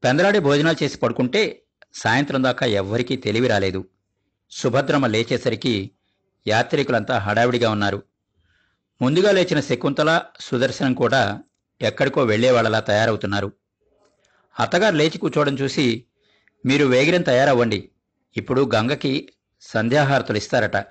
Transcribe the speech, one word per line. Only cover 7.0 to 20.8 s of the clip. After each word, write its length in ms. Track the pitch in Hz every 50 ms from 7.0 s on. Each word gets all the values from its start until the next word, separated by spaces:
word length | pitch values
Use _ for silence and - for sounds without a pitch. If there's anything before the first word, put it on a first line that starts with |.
| 104 - 127 117
హడావిడిగా 520 | 95 101 104 110 117 123 123 123 120 110
ఉన్నారు. 320 | 110 104 104 101 98 101 - _ _ _ _ _ _ _ _ _ _ _ _ _ _ _ _ _ _ _ 123
ముందుగా 280 | 127 147 170 185 208
లేచిన 300 | 202 190 180 180 165 151
శకుంతల, 600 | 139 - 165 - - 143 139 131 151 151 160 175 - - _ -
సుదర్శనం 540 | - - - 123 123 135 131 - 151 135 127
కూడా 480 | 131 147 - 120 135 117 101 101 - - _ _ _ _ _ _ _ -
ఎక్కడికో 400 | 113 107 - 139 139 131 151 135
వెళ్లేవాళ్లలా 580 | 117 104 107 120 127 127 117 113 110 107 110
తయారవుతున్నారు. 720 | 107 - 104 104 110 113 110 95 - 98 101 101 98 98 - _ _ _ _ _ _ _ _ _ _ _ _ _ _ _ _ _ _ _ _ -
అత్తగారు 340 | 117 - - 180 202 220 190
లేచి 240 | 151 151 160 156 -
కూర్చోవడం 360 | - 151 127 156 147 143 139
చూసి, 500 | 131 139 135 - - 147 123 113 131 - _ _ _ _ _ _ _ _ _ _ _ _
"మీరు 200 | 123 135 143 147
వేగిరం 360 | 135 123 123 139 151 175 180 165
తయారవ్వండి, 680 | - 131 123 135 147 139 120 120 117 104 98 92 - _ _ _ _ _ _ _ _ _
ఇప్పుడు 340 | - 98 - 131 127 139 123 117
గంగకి 580 | 110 107 123 143 143 - 147 131 - - - _ _ _ _ _ _
సంధ్యాహారతులు 760 | - - - 113 110 117 123 147 147 135 139 131 - - 110
ఇస్తారట 400 | 107 - - - 127 107 101 - 101